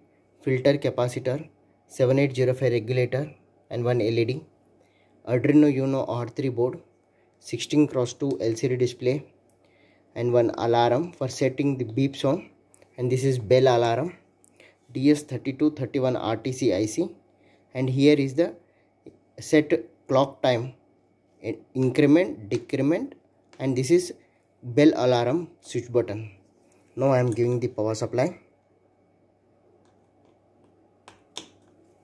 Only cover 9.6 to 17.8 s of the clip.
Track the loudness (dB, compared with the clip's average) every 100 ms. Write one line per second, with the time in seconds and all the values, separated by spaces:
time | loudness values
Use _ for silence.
9.6 | _ _ _ _ _ -6 0 2 2 0
10.6 | 0 2 2 2 -4 -6 -8 -2 -2 0
11.6 | -2 -2 -4 -2 -2 -2 -2 -2 -6 _
12.6 | _ _ _ -6 -2 0 0 -2 2 4
13.6 | 6 4 2 0 -4 -10 _ _ _ _
14.6 | -20 _ _ 0 2 2 0 -8 -6 -2
15.6 | -2 -2 -6 -2 -2 -2 -4 -4 -6 -2
16.6 | 0 0 -2 -2 -6 -8 _ _ _ _
17.6 | _ -6